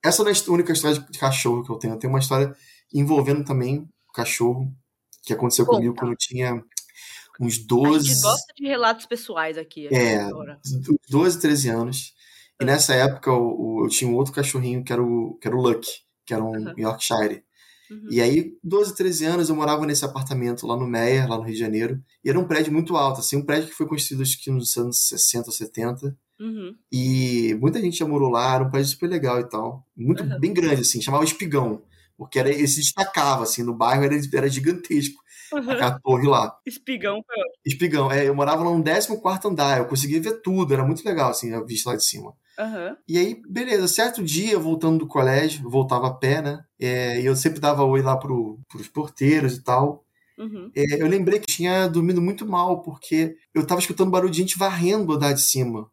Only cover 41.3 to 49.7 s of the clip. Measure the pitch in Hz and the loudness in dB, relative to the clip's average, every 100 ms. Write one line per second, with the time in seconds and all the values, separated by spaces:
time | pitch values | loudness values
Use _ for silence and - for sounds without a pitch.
41.3 | 120 117 113 117 113 123 107 - - 104 | 0 -4 -6 -4 -6 -4 -2 -2 -2 -12
42.3 | - _ - 220 214 175 311 - 170 190 | -20 _ -10 -8 -6 -10 -12 -2 0 0
43.3 | 233 - 196 247 208 180 - 240 240 170 | -2 -10 -6 0 0 2 2 0 -2 -4
44.3 | 156 214 202 160 160 165 160 151 143 131 | -2 0 0 0 0 2 2 0 0 2
45.3 | 135 156 151 120 131 131 123 131 131 131 | 2 0 -4 -2 0 2 0 0 0 0
46.3 | 151 147 147 - _ 127 127 123 120 127 | 0 -2 -8 -12 _ -4 -2 -2 0 0
47.3 | 131 160 156 147 143 139 135 131 131 143 | 2 0 0 0 4 4 4 2 0 -2
48.3 | 127 110 110 - 160 151 - 151 - 135 | -4 -4 -8 -18 -18 -10 -6 -8 0 4
49.3 | 156 135 123 - | 4 2 -2 0